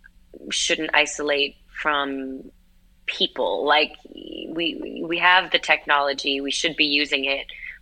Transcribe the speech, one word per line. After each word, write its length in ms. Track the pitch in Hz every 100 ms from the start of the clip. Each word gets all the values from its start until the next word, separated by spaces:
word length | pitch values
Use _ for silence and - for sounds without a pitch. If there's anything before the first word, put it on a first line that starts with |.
| - - _ - -
shouldn't 400 | - - 160 156
isolate 600 | 147 147 - 147 143 139 - - -
from 680 | 156 147 139 135 131 135 - - _ _ _ _ -
people. 580 | - - - 101 98 143
Like, 260 | 151 151 - -
we, 880 | - - - - 160 170 - - - 165
we 120 | 170
have 320 | 175 185 170
the 80 | -
technology, 840 | - 151 156 143 143 139 143 139
we 100 | 139
should 260 | - 165 160
be 80 | 151
using 380 | 143 147 143 135
it, 200 | 139 - - - -